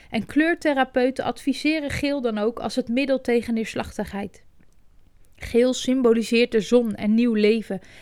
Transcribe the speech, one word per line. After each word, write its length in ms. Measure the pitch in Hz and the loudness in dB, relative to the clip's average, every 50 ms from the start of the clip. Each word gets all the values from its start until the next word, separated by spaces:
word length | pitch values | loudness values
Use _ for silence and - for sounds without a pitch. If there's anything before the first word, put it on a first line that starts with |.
| - - | -16 -6
en 160 | - 220 190 | -6 -6 -6
kleurtherapeuten 960 | - - 285 311 330 339 330 - 311 285 269 262 262 - 254 247 269 262 - - | 0 0 2 2 2 0 0 0 0 2 2 0 0 0 0 0 0 0 -2 -4
adviseren 640 | - 240 - - 277 254 - - 302 311 320 285 269 | -6 -6 -4 -4 -4 -4 0 0 -2 -2 0 -2 -4
geel 320 | - - 294 277 285 285 | -4 -2 -2 -2 -2 -2
dan 160 | 240 233 214 | -2 -2 -2
ook 220 | 208 208 233 233 - | 0 -2 -2 -2 -2
als 160 | - 214 - | -6 -4 -4
het 120 | 254 247 | -4 -4
middel 340 | - 233 262 277 277 262 262 | -2 0 -2 0 0 0 -2
tegen 320 | 262 254 233 240 220 - 226 | 0 0 0 0 0 0 -4
neerslachtigheid. 920 | 226 220 - - 240 233 - - - 202 - - 196 202 190 - - - - _ - - - _ - _ - _ - - _ _ - - - - | -4 -4 -4 -6 -8 -8 -8 -6 -8 -8 -6 -6 -8 -10 -10 -12 -18 -20 -20 _ -20 -20 -20 _ -20 _ -20 _ -20 -20 _ _ -20 -20 -20 -20
Geel 380 | - - - - 233 247 254 247 | -16 -12 0 2 4 4 4 2
symboliseert 800 | - - 254 254 269 247 233 226 233 214 - 233 226 240 240 | -2 -2 -2 0 2 4 4 4 4 2 2 4 2 2 4
de 100 | 233 220 | 2 -2
zon 340 | 175 - 240 247 240 220 202 | 0 4 2 2 2 2 -4
en 180 | - 202 208 220 | -2 0 2 2
nieuw 200 | 226 240 240 220 | 4 4 2 2
leven 460 | 214 208 208 226 226 202 - 196 190 - - - - | 2 4 2 2 2 -2 -6 -10 -10 -10 -16 -20 -20